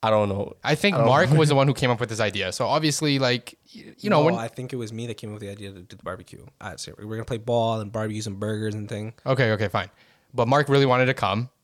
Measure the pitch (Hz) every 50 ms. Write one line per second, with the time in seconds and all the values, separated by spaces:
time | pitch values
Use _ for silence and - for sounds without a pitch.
0 | - 110 110 107 104 101 95 98 101 - - _ _ 131 151 147 - 202 190 123
1 | 113 113 127 147 160 127 147 160 160 147 147 135 135 143 135 - - 127 123 110
2 | 123 110 113 107 113 104 92 98 95 92 90 - 131 104 120 156 156 156 139 -
3 | 160 151 139 135 131 123 123 123 - - - _ _ _ - - - - - _
4 | - 208 208 156 147 156 185 - 113 120 - - 123 127 - 127 117 107 113 110
5 | 117 120 110 - - 110 104 107 104 101 101 101 104 98 98 95 90 - - 95
6 | - 87 90 92 92 - - - - - _ _ - 95 - - - - - _
7 | 104 107 110 110 113 - 127 113 107 117 120 120 113 113 113 110 107 104 107 113
8 | 107 110 107 107 107 107 98 98 104 104 110 107 110 107 104 107 107 104 120 104
9 | 107 110 113 _ _ 127 135 - 131 113 110 101 110 98 - 110 92 90 _ _
10 | _ _ _ _ _ _ _ 123 120 113 135 143 147 139 139 139 139 135 127 123
11 | 127 127 135 - - 98 95 107 120 127 _ _